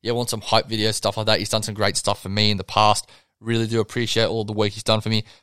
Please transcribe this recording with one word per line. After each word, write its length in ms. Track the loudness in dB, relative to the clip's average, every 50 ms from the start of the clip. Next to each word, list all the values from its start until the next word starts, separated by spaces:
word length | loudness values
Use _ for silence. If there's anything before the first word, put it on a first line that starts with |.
Yeah, 100 | -6 -4
want 160 | -4 -2 -2 -4
some 140 | -6 -6
hype 260 | -2 2 2 2 2 0
video, 240 | -2 0 0 0
stuff 240 | 0 0 -2 -2 -2
like 80 | -2 0
that. 140 | 0 0 0
He's 100 | 0 -2
done 140 | -2 -2
some 120 | -2 -4 -2
great 220 | 0 0 0 0
stuff 240 | 0 0 -2 -2 -2
for 80 | -4 -4
me 220 | 0 2 2 2
in 80 | 2 0
the 60 | -4
past. 420 | -2 2 4 6 6 4 2 -2 _ -16 -20 _ _ _ _
Really 260 | -4 -2 0 0 0
do 140 | 0 0 0
appreciate 460 | 0 0 -2 -4 -2 0 0 2 2
all 180 | 0 0 -2 -4
the 80 | -4
work 200 | 0 0 0 0
he's 100 | -2 -4
done 180 | 0 2 2 2
for 80 | 2 0
me. 160 | -2 -2 -2 -6 -16 _